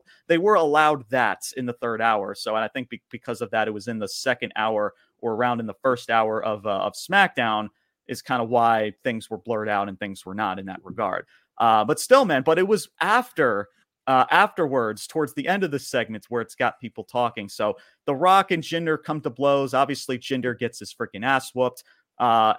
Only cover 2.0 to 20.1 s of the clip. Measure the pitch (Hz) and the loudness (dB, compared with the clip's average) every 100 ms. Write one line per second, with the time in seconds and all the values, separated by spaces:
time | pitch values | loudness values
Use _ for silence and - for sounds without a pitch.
2 | 113 107 101 101 110 110 110 135 123 113 | 0 0 -2 -8 -4 -4 -4 -8 -10 -14
3 | _ 117 - 113 113 113 107 104 113 110 | _ -14 -10 -8 -4 -2 -2 -4 -8 -8
4 | 101 - 131 120 113 107 110 107 104 _ | -8 -6 -4 -4 -4 -4 -2 -2 -4 _
5 | _ _ 113 110 123 117 110 - 131 120 | _ _ -6 0 0 -2 -6 -4 -2 -2
6 | - 113 110 110 110 107 104 98 101 - | 0 2 2 0 -4 -4 -4 -2 -4 -6
7 | - 196 185 - 113 107 104 _ _ _ | 0 2 2 2 -2 -2 -4 _ _ _
8 | - - - 127 113 120 117 113 107 - | -12 -12 -4 -2 2 4 4 4 0 -4
9 | 131 113 - 104 117 110 107 101 101 95 | -6 -6 -8 -12 -4 -4 0 -2 -2 -6
10 | 104 95 92 101 104 95 95 92 92 90 | -10 -10 -10 -4 -4 -4 -10 -14 -12 -4
11 | 98 90 - _ _ - 113 110 107 - | -4 -4 -8 _ _ 0 4 4 4 -2
12 | - 262 220 135 156 160 190 214 - - | 6 6 6 2 4 2 2 0 -2 -4
13 | 175 240 247 - 131 101 104 _ _ _ | 0 2 0 0 0 0 -4 _ _ _
14 | - 131 - 165 208 - 147 131 110 107 | 2 2 4 4 4 0 -2 0 -2 -4
15 | - 160 147 147 151 196 180 143 - 127 | -8 -6 -4 -4 -2 -2 -2 -4 -4 -4
16 | 110 110 - 117 110 - 123 - 117 - | -4 -8 -6 -6 -6 -2 -2 -2 -14 -14
17 | - 120 120 113 98 - 104 101 _ _ | -6 -2 -2 -2 -12 -4 -2 -2 _ _
18 | - 135 180 196 190 170 - 165 165 151 | -6 0 4 4 4 -4 -4 -4 -2 -4
19 | - 151 147 117 139 139 135 131 139 131 | -4 -6 -6 -2 2 2 0 0 0 -2
20 | - | -6